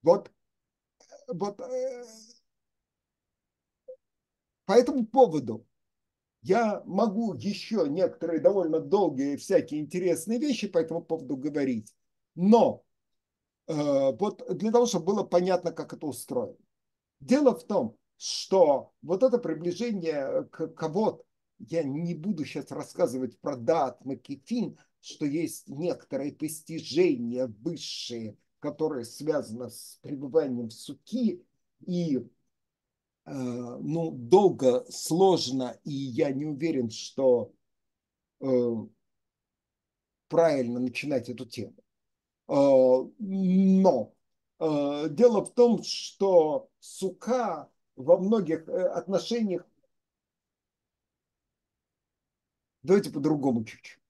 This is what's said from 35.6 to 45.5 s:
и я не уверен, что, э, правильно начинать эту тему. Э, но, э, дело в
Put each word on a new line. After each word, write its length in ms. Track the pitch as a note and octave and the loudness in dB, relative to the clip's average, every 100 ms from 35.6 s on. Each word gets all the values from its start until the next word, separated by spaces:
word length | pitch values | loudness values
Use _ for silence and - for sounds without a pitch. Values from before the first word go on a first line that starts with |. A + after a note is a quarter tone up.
| B2 A2+ | -4 -8
и 80 | D#3 | -8
я 400 | C#3 C#3 A#2 D3 | -8 -6 -2 -2
не 140 | C3+ D3+ | -2 -6
уверен, 440 | C#3 E3 C#3+ A#2 | -4 -4 -2 -4
что, 600 | - - - C3+ A#2+ G#2+ _ _ _ _ _ _ _ _ _ | -8 -12 0 4 4 0 _ _ _ _ _ _ _ _ _
э, 340 | C3+ B2+ A#2+ A#2 G#2+ _ _ _ _ _ _ _ _ _ _ _ _ _ _ | -2 0 0 -4 -10 _ _ _ _ _ _ _ _ _ _ _ _ _ _
правильно 520 | D#3+ E3 C#3+ A#2+ A#2+ | 2 4 2 -2 -2
начинать 500 | B2+ B2 C#3+ C3+ A2+ | -4 -6 -4 -4 -4
эту 160 | A#2+ B2 | -12 -12
тему. 300 | - G#2 _ _ _ _ _ _ _ _ | -12 -12 _ _ _ _ _ _ _ _
Э, 60 | C#3 C#3 C3+ C3 B2+ - _ | 4 6 8 6 4 2 _
но, 960 | G3+ F#3+ F#3+ F#3 F#3+ F#3+ F#3+ C3 G#2 _ _ _ _ _ | -6 -2 2 4 6 6 6 4 -2 _ _ _ _ _
э, 500 | D#3 D3 C#3+ D3 D#3 | -2 0 -2 -2 -6
дело 360 | D3+ A#3+ G#3 | 4 6 6
в 80 | - | -2